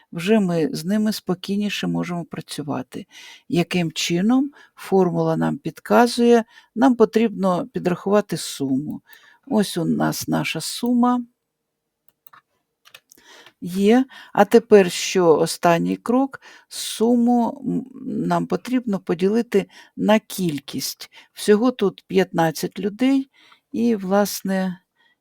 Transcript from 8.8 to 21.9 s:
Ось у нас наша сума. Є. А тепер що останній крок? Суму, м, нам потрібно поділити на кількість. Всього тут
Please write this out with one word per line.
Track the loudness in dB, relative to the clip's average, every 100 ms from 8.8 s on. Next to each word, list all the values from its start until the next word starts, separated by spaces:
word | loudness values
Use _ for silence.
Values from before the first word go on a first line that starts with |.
| -4 -12 _ -20 _ _ -4
Ось | -2 0 -2
у |
нас | -2 0 -2 -4 -4
наша | -2 -2 -6
сума. | -8 -6 0 2 2 0 -4 _ _ _ _ _ _ _ _ _ _ -20 _ _ _ _ _ -20 _ _ _ -20 -20 _
Є. | -8 0 4 4 2 -6 -8
А | -2
тепер | 4 4 6 6 6
що | -2 -4 2 4 4
останній | 2 0 2 2 0 -4
крок? | 0 0 0 -6 -20 -20 _
Суму, | -12 -10 -2 2 4 4 2 0 -4 -4
м, | -4 -6 -14 -8 -4 -2
нам | -2 -2
потрібно | -4 -2 -4 -2 -6
поділити | -4 -2 0 0 0 -2 -2 -14 -20 -4
на | 2 2
кількість. | _ -4 -4 -4 -8 -8 -8 -10 -18 -20 _
Всього | -8 2 2 2
тут | 0 -4